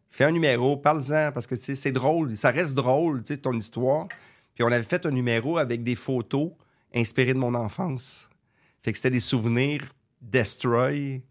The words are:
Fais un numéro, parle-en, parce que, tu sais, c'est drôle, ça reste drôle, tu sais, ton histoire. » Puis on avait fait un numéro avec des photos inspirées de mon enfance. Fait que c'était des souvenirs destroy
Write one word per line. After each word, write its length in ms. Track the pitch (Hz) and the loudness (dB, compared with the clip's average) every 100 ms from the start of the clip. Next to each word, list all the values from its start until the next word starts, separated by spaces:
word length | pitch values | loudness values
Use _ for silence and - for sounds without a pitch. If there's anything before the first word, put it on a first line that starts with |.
| _ | _
Fais 140 | - | 2
un 60 | 143 | 2
numéro, 460 | 170 151 117 131 139 | 4 2 4 2 2
parle-en, 560 | 151 156 131 156 151 | 2 2 2 0 0
parce 140 | 131 - | -2 -6
que, 80 | |
tu 80 | 120 | -6
sais, 120 | - | -6
c'est 160 | 135 143 | -4 -2
drôle, 440 | 127 131 165 143 107 | 0 2 2 0 0
ça 140 | 143 | 2
reste 240 | 123 170 | 2 0
drôle, 480 | 135 127 139 165 135 | 0 2 2 2 -2
tu 120 | 107 | -6
sais, 60 | 143 | -6
ton 120 | 139 | -2
histoire. » 520 | 117 101 - 127 151 175 - - _ _ | -2 -4 -2 0 0 -4 -14 -20 _ _
Puis 80 | - | 0
on 40 | 117 | 2
avait 120 | 120 | 2
fait 240 | 113 175 165 | 0 -2 0
un 40 | |
numéro 480 | 127 123 113 127 165 | 0 0 0 0 0
avec 240 | 127 117 | 0 -2
des 120 | 117 120 | -2 -4
photos 540 | - 127 113 139 165 - _ _ _ | -2 -4 0 -2 -2 -6 _ _ _
inspirées 400 | 120 113 - 127 | -2 0 2 2
de 40 | 131 | 2
mon 160 | 123 | 0
enfance. 760 | 120 110 - 185 131 - - - _ _ _ _ _ | -2 -4 -4 -6 -4 -8 -10 -14 _ _ _ _ _
Fait 80 | - | -6
que 60 | - | -2
c'était 120 | - | 0
des 100 | 123 | 0
souvenirs 600 | - 127 117 117 139 147 139 _ _ _ | 2 0 2 2 0 -2 -8 _ _ _
destroy 1000 | 117 123 107 - 123 117 131 147 139 131 - | -2 0 0 -2 0 2 2 0 -4 -8 -12